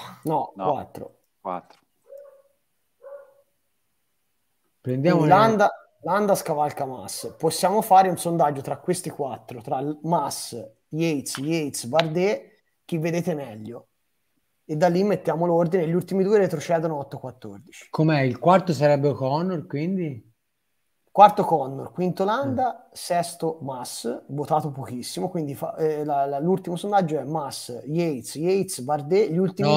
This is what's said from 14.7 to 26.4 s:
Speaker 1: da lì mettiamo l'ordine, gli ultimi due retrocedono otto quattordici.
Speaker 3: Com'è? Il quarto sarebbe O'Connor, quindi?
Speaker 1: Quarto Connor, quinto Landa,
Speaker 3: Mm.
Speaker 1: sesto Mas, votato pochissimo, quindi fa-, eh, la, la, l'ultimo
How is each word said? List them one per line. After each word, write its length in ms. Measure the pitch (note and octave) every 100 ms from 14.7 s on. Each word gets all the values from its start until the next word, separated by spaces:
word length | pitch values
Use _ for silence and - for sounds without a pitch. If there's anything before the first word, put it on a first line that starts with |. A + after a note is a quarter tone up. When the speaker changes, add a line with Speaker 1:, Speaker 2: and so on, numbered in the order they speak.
| D3+
Speaker 1:
da 120 | F3+
lì 140 | F3
mettiamo 420 | G3+ F#3 - D#3 F3
l'ordine, 420 | E3+ E3+ F#3 D#3+
gli 60 |
ultimi 300 | F3 F3 F#3+
due 140 | F#3+ G#3+
retrocedono 600 | F3+ D#3 - E3 E3 D3+
otto 220 | C3+ C3
quattordici. 680 | C3 - G#2+ G2 - - -
Speaker 3:
Com'è? 320 | - D#3 D3+
Il 160 | C3 A#2
quarto 360 | E3+ F#3 F3+
sarebbe 360 | C3+ D3 C#3+ C#3+
O'Connor, 560 | B2 C3 D3 F#3 E3+ -
quindi? 600 | C#3 E3 F#3+ D#3+ A#2+ - _ _ _ _ _ _ _ _
Speaker 1:
Quarto 340 | - G3+ G3 E3+
Connor, 460 | D#3+ C3 C3+ B2
quinto 320 | - F3+ - F#3+
Landa, 600 | A#3 C#4 B3+ B3+ - -
Speaker 3:
Mm. 40 |
Speaker 1:
sesto 640 | - - F3 E3+ - E3 D#3+
Mas, 640 | C3+ B2+ - - A#3 A#3+ -
votato 440 | C#3 C#3+ D#3 D3+
pochissimo, 580 | C3 G#2+ B2 A2+ - F3+
quindi 260 | F#3 C#3+ C#3
fa-, 200 | D#3+ -
eh, 260 | D#3 D3+ D3+
la, 200 | C#3+ C#3
la, 140 |
l'ultimo 360 | C#3